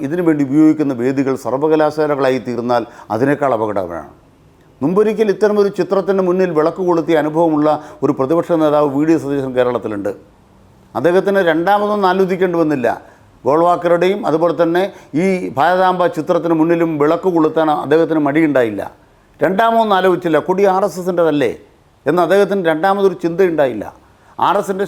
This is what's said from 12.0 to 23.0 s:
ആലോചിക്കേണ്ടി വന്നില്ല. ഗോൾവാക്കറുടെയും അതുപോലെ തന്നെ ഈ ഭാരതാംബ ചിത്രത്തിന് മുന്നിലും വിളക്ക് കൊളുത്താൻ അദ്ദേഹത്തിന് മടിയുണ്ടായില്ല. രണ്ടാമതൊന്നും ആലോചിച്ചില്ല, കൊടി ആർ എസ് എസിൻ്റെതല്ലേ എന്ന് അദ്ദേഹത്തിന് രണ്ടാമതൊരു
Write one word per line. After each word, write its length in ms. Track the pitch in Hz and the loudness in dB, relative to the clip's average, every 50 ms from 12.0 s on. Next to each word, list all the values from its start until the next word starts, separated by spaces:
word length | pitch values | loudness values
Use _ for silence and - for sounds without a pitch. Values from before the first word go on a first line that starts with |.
| 196 180 | 0 0
ആലോചിക്കേണ്ടി 480 | 180 196 190 180 196 170 190 185 165 170 | 2 2 0 0 0 0 0 0 0 0
വന്നില്ല. 260 | 165 151 147 131 117 113 98 - - - - _ _ _ _ - - | 0 0 0 0 0 -2 -2 -4 -10 -18 -20 _ _ _ _ -6 -2
ഗോൾവാക്കറുടെയും 760 | 123 147 165 170 175 175 170 175 175 175 170 175 185 202 208 208 156 | 0 2 2 2 2 0 0 2 0 2 2 2 0 0 -2 -2 -2
അതുപോലെ 260 | 147 160 170 170 151 160 | 0 0 0 0 0 0
തന്നെ 200 | 170 165 170 180 190 190 - - - - - 151 | 0 0 0 0 -2 -4 -6 -14 -16 -6 -4 -2
ഈ 40 | 185 190 185 180 185 180 113 131 | 0 0 0 -2 -4 -6 -2 0
ഭാരതാംബ 480 | 147 170 185 185 185 185 185 175 180 165 170 | 2 2 2 2 2 0 2 0 0 -2 -2
ചിത്രത്തിന് 380 | 160 143 175 175 165 151 170 165 160 | -4 -2 -2 -2 -2 0 0 0 0
മുന്നിലും 300 | 156 170 170 170 170 165 156 143 | 2 2 2 0 0 -2 0 0
വിളക്ക് 280 | 147 156 165 170 180 190 170 | 0 0 0 0 -2 -2 0
കൊളുത്താൻ 340 | 165 156 156 156 160 156 156 147 143 143 | 0 0 0 0 0 0 0 0 -2 0
അദ്ദേഹത്തിന് 380 | 135 147 165 165 147 160 156 147 | 0 2 2 2 0 0 0 -2
മടിയുണ്ടായില്ല. 560 | 139 143 160 160 151 139 131 120 110 101 - - - - - _ _ _ _ _ _ _ - 139 | 0 0 0 0 2 2 0 0 0 -2 -6 -10 -10 -14 -20 _ _ _ _ _ _ _ -4 -2
രണ്ടാമതൊന്നും 520 | 165 190 202 226 226 226 226 220 214 196 185 | -2 0 0 0 2 2 2 2 2 0 2
ആലോചിച്ചില്ല, 400 | 185 190 175 156 - 175 151 147 - 180 | 2 2 0 0 0 0 0 0 0 0
കൊടി 140 | 185 190 202 190 185 | 0 2 2 2 2
ആർ 80 | 190 208 | 2 0
എസ് 120 | 190 151 185 | -2 -4 -6
എസിൻ്റെതല്ലേ 500 | 175 185 180 170 170 156 147 147 131 104 - - - - _ _ _ _ _ _ _ 135 | -6 -4 -2 0 0 2 2 0 0 -2 -4 -6 -14 -20 _ _ _ _ _ _ _ -2
എന്ന് 120 | 160 180 170 | 0 0 2
അദ്ദേഹത്തിന് 380 | 160 190 202 202 180 202 196 170 165 | 2 2 2 2 2 0 -2 0 0
രണ്ടാമതൊരു 460 | 156 156 185 196 196 202 | 0 0 0 0 0 2